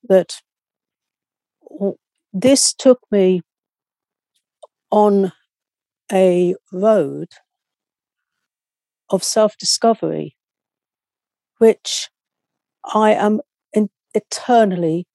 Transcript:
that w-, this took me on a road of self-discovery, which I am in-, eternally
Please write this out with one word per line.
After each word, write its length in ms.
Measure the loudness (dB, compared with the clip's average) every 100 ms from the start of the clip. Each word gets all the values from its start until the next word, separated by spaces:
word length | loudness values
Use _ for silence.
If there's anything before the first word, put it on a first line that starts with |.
| 0
that 340 | 0 0 -10 _ _ _ _ _ _ _ _ _ _ _ _ -20
w-, 260 | -8 -8 -8 _ _ _
this 400 | -2 2 2 0
took 280 | 0 2 2 2
me 320 | 0 2 0 -4 _ _ _ _ _ _ _ _ _ _ _ -20 _ -4
on 420 | 2 2 2 -2 -6 _ _ _ _ _ _ -4
a 420 | 0 2 2 0 -4 _
road 560 | -4 0 0 -2 -8 -14 -18 _ _ _ _ _ _ _ _ _ _ _ _ _ _ _ _ -4
of 160 | -4
self-discovery, 1120 | -2 0 0 -2 -6 -2 0 0 -4 -6 -10 _ _ _ _ _ _ _ _ _ _ _ _ 2
which 520 | 2 2 -4 -10 -10 _ _ _ _ _ _ _ -6
I 180 | 0 2
am 280 | 2 0 -2 -6 _ _
in-, 180 | -4 -4 _ _
eternally 920 | -8 -6 -10 0 2 2 0 -2 -4 -8